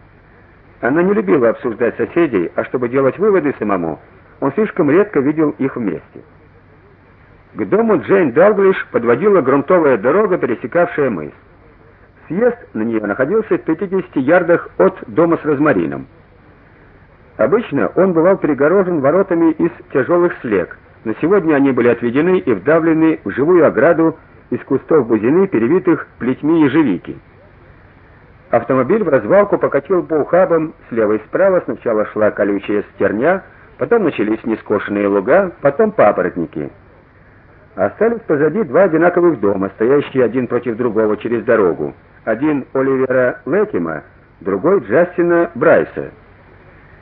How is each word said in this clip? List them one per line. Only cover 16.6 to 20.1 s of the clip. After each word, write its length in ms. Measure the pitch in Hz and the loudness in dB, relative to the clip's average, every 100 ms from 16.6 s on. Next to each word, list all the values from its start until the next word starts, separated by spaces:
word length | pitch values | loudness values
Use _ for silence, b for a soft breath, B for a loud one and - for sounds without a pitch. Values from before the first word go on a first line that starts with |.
| b b b b b _ - - | b b b b b _ -14 -2
Обычно 520 | - 202 226 139 98 | 0 0 0 -2 -2
он 180 | - 190 | 2 2
бывал 240 | 165 165 190 | 2 2 2
перегорожен 640 | 156 135 147 190 185 175 | 0 0 2 2 0 0
воротами 520 | 135 170 190 170 165 | 2 2 0 2 2
из 180 | 156 170 - - | 2 -2 -4 -6
тяжелых 420 | 147 120 | -2 0